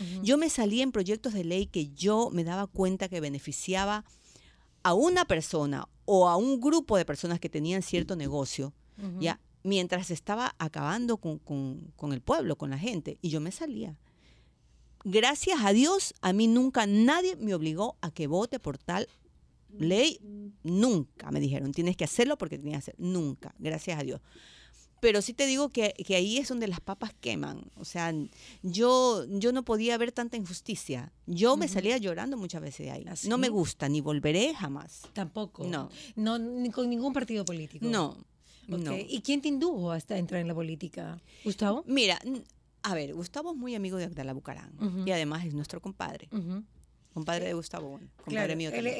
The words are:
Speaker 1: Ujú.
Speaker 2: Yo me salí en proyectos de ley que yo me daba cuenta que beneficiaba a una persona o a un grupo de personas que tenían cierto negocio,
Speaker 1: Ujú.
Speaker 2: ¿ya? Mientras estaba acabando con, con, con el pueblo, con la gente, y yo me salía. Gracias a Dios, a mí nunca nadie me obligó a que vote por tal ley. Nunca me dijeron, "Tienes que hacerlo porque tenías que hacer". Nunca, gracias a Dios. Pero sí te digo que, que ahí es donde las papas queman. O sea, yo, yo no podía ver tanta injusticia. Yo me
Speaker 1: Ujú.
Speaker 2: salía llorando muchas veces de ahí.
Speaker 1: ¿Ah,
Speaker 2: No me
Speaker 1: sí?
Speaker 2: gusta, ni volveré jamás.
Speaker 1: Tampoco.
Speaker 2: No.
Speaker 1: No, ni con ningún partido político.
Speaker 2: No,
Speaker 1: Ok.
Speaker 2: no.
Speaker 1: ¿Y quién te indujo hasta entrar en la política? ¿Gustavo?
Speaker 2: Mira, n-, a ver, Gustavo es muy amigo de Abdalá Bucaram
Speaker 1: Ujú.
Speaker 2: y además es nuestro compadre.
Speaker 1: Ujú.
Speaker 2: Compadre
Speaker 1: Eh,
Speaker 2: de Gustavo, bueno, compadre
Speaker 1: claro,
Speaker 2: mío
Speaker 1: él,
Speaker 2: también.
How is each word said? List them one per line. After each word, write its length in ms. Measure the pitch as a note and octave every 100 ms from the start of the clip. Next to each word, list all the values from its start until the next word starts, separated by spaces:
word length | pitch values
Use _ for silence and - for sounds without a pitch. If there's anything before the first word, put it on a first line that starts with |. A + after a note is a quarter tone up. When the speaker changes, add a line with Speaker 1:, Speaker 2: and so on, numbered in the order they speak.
Speaker 1:
Ujú. 220 | F3 F#3 G3
Speaker 2:
Yo 120 | D4
me 120 | D#4+
salí 320 | - G#3 A3+
en 100 | C4
proyectos 420 | A3 F3+ A3 B3
de 120 | G#3 E3+
ley 220 | F#3 G3+
que 200 | F3 D3
yo 400 | C#3+ F#3+ A3 A#3+
me 120 | F3
daba 240 | E3 F#3 G3+
cuenta 400 | - F#3 F#3 F#3+
que 140 | F3+
beneficiaba 840 | D3 C#3 - C3+ - F#3 G3 G#3+ - _ _ - - _ _ _
a 100 | F3+
una 300 | F#3 E4 F4+ E4+
persona 600 | D#3+ - D#3+ C#3+ C#3 - _
o 240 | - F#3+ F3+
a 80 | F3
un 240 | B3+ C4
grupo 380 | C#4 E4 - G3
de 80 | D#3
personas 340 | C#3+ E3+ E3+
que 80 | E3
tenían 320 | D3+ D#3+ F#3+
cierto 360 | - F3 E3+ F3+
negocio, 560 | C#3 C#3+ C3+ - C3+ - _ -
Speaker 1:
Ujú. 240 | G3 F3+
Speaker 2:
¿ya? 180 | E3 - _ _ F#3+
Mientras 460 | G3 F3+ F3+ F3+
estaba 440 | D#3+ - G#3+ B3 -
acabando 560 | D#3+ D3+ D3 G#3+ A#3+ A3
con, 220 | E3 D3+
con, 540 | - C#3+ C3+ D3+ D#3+ -
con 160 | D3
el 80 | C3
pueblo, 360 | - D#4+ A3 C#3+
con 120 | C#3+
la 80 | C#3
gente, 400 | A3+ F3+ - -
y 80 | E3+
yo 100 | D3+
me 120 | D#3+
salía. 440 | - D#4+ A3 A3+ D3+ _ _ _ _ _ _ _ _ _ - G3
Gracias 540 | G#3 B3 D4 F#4 D#4+
a 100 | G3+
Dios, 400 | G#3+ D4 F#4+ - -
a 100 | F#3
mí 160 | G3 A3+
nunca 380 | A#3+ C4 B3+ G3+
nadie 480 | G#3 A#3+ E4 F#4 F4+
me 180 | G#3+
obligó 440 | F3 D#3 D#3+ A3 -
a 100 | E3
que 160 | E3 C#3+
vote 320 | F3 A#3 C4
por 180 | D3 C3+
tal 300 | - F#3 - _ _ _ _ _ _ G3+
ley. 420 | D#3+ G3+ D#4 - G#3 G#3 G3+ -
Nunca 640 | D#3+ F#3 B3+ F#3 C3 - D3
me 80 | D3
dijeron, 320 | C#3 C#3 C#3
"Tienes 240 | C#3+ F3 F3
que 80 | D#3
hacerlo 320 | - B3+ D4
porque 200 | E3+ C#3+
tenías 280 | C#3+ C#3+ -
que 60 |
hacer". 40 | -
Nunca, 540 | F3+ F#3 D3 C3+ - -
gracias 400 | D#3 D#3 - D#3
a 40 |
Dios. 180 | C3+ A#2 - - - - - - _ _
Pero 200 | A#3 G#3
sí 120 | G3+
te 120 | A#3+ C4+
digo 220 | C4 C#4+
que, 260 | A#3+ G#3 - E3+
que 100 | F#3
ahí 220 | G3 B3
es 100 | C4
donde 200 | B3 G#3+
las 100 | F3
papas 340 | - G3 G#3+ -
queman. 440 | - G#2+ C#3+ C#3+ - G#3
O 80 |
sea, 300 | - F3 E3 D#3 C#3+ - - -
yo, 640 | F3+ F#3 A#3+ B3+ B3+ G#3 A#2+
yo 240 | G3 A#3
no 140 | B3+ A#3+
podía 320 | G#3+ A3+ A#3
ver 160 | A#3
tanta 240 | A#3+ A#3 A#3
injusticia. 720 | F3+ F3+ - F#3+ - B2+ C#3+ - -
Yo 320 | E3+ A#3 D4
me 80 | D#4+
Speaker 1:
Ujú. 80 |
Speaker 2:
salía 240 | F#3+ G3 B3+
llorando 400 | G3 E3+ A#3+ B3+
muchas 240 | F3+ D#3+
veces 240 | D3+ - C#3+
de 60 |
ahí. 140 | C3+ F3+
Speaker 1:
¿Ah, 60 | F#3 G3+
Speaker 2:
No 100 | B3
me 100 | B3+
Speaker 1:
sí? 40 |
Speaker 2:
gusta, 380 | G#3 D#3 - C#3
ni 100 | D3
volveré 540 | D3 D3 D3+ E3+ C#4 D4+
jamás. 460 | D#3 C#3 D#3+ - -
Speaker 1:
Tampoco. 540 | - E3+ A3 G#3 - F3
Speaker 2:
No. 220 | D#3 C3 - C#4+ A3
Speaker 1:
No, 240 | A3 A#3
ni 300 | A#3 B3 B3
con 200 | B3+ A#3+
ningún 220 | A#3 C4+
partido 320 | C4+ B3 G#3+
político. 420 | F#3 E3+ D3+ D3+ A#3
Speaker 2:
No, 260 | G#3+ C#3+ - - _ _ - -
Speaker 1:
Ok. 80 | F3
Speaker 2:
no. 160 | D#3+ F#3+
Speaker 1:
¿Y 220 | G#3+ B3+
quién 200 | - C#4+
te 80 | D4+
indujo 420 | C#4 E4+ B3 F3
hasta 260 | E3 - G3
entrar 220 | E3+ F3+
en 80 | E3+
la 80 | E3
política? 640 | E3 D#3+ E3 F3+ E3 E3+ - -
¿Gustavo? 400 | G#3+ F#3+ G3+ B3+ F4
Speaker 2:
Mira, 320 | C4+ G3+ E3+
n-, 200 | A#3+ C4 - _ _ _
a 100 | G#3 E3
ver, 180 | C#3+
Gustavo 380 | E3 F3 C#4+ E4+
es 60 | D4
muy 180 | B3 A3
amigo 220 | F#3+ F#3
de 80 | E3+
Abdalá 260 | D3 C3+
Bucaram 400 | C3 - - - -
Speaker 1:
Ujú. 240 | G#3 F#3 F#3
Speaker 2:
y 60 |
además 340 | F3 D3+ D#3+ E3+
es 80 |
nuestro 280 | D3 D3 E3+
compadre. 480 | F#3+ - - - -
Speaker 1:
Ujú. 320 | G#3+ E3+ F#3+ A3 - - _ _
Speaker 2:
Compadre 320 | D#3+ D#3 E3+ F3+
Speaker 1:
Eh, 20 |
Speaker 2:
de 40 |
Gustavo, 360 | E3+ D#3+ E3+ C#3+
bueno, 160 | C#3 C3+ -
compadre 160 | - G#3+ G3
Speaker 1:
claro, 100 | D#3+
Speaker 2:
mío 120 | D#3+
Speaker 1:
él, 60 | A#3
Speaker 2:
también. 180 | A#3+